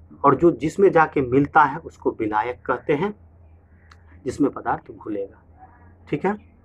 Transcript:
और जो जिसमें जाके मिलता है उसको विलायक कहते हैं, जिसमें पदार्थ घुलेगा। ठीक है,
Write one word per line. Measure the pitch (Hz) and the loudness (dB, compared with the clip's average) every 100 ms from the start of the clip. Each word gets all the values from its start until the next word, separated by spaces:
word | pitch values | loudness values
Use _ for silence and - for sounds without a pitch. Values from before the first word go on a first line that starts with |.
| - - | -20 -2
और | 147 | 2
जो | 143 170 | 4 4
जिसमें | 127 151 - 190 | 2 -2 2 4
जाके | 160 156 151 | 4 2 0
मिलता | 127 131 143 156 | 0 0 2 4
है | 143 143 | 4 2
उसको | 139 - 127 - | -12 -8 -6 -4
विलायक | 107 107 117 123 - | -4 -4 -4 -6 -4
कहते | 123 - | -4 -2
हैं, | 143 202 208 - - - - _ _ - - - - | -2 -2 -6 -18 -20 -20 -20 _ _ -20 -20 -20 -14
जिसमें | 131 117 139 | -8 -2 -2
पदार्थ | - 113 156 - | -2 -6 -6 -8
घुलेगा। | 107 110 104 98 - - - - - - - - | -16 -10 -8 -10 -14 -20 -20 -20 -20 -20 -20 -8
ठीक | 151 190 | -4 -4
है, | 208 - _ | -6 -10 _